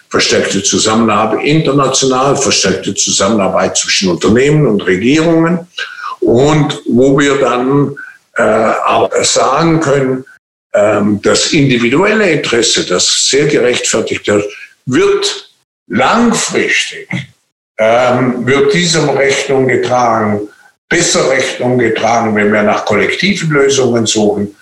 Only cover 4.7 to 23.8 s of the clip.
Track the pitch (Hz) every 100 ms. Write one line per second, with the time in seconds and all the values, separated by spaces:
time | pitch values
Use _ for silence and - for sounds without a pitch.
4.7 | 101 85 92 117 156 165 165 165 175 -
5.7 | - - - - - 349 117 143 156 143
6.7 | - - 117 139 147 143 139 123 123 131
7.7 | 143 143 139 - - _ - 214 220 -
8.7 | - - - - - - 131 123 143 165
9.7 | 160 139 139 131 131 - - _ _ _
10.7 | 104 104 104 104 98 107 104 - 156 139
11.7 | 120 120 143 208 220 196 139 - 117 110
12.7 | - 82 87 - - - 139 156 - 123
13.7 | 117 - 110 98 95 - 104 104 - -
14.7 | _ - 131 202 - - - - _ _
15.7 | _ - 110 139 220 240 - - 117 -
16.7 | - - - - 135 - _ _ _ _
17.7 | - 110 117 127 123 123 120 120 143 139
18.7 | 170 175 160 147 131 139 135 - 135 131
19.7 | 120 120 123 120 110 107 104 104 - -
20.7 | _ - 170 165 180 139 135 - - 123
21.7 | 123 113 107 110 117 110 104 104 107 104
22.7 | - - 104 190 - 190 175 160 147 139
23.7 | 131